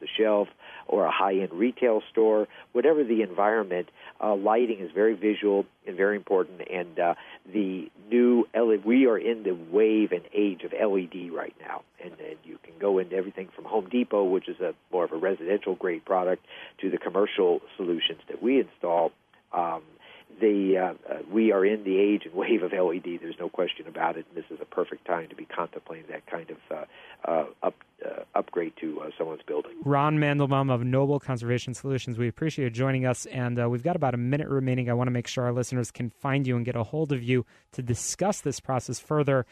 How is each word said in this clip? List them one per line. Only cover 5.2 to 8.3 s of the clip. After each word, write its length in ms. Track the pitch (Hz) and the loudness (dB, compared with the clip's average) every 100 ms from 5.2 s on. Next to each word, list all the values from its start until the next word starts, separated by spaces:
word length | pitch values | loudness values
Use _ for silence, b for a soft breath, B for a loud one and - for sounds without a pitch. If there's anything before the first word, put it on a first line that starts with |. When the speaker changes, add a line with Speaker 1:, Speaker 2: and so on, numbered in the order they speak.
| 107 101 104 101 98 _ - | 0 2 2 2 0 _ -12
Speaker 1:
and 100 | 90 | 0
very 200 | 98 104 | 0 0
important. 440 | - 95 90 90 - | 0 0 0 -6 -8
And, 300 | 92 87 82 | -8 -6 0
uh, 160 | 85 85 B B 95 | 0 0 B B -6
the 360 | 101 95 92 80 - 104 | -2 -2 -4 -8 -16 0
new 380 | 120 123 | 4 6